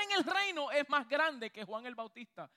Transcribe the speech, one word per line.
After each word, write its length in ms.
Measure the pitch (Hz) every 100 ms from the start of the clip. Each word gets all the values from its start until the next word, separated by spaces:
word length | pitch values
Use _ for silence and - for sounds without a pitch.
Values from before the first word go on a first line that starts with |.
en 100 | 403
el 120 | 392
reino 460 | 294 381 392 330 277
es 180 | 285 285
más 200 | 285 226
grande 420 | 285 320 262 220
que 140 | 214
Juan 220 | 190 214 247
el 80 |
Bautista, 560 | 226 226 240 233 - 147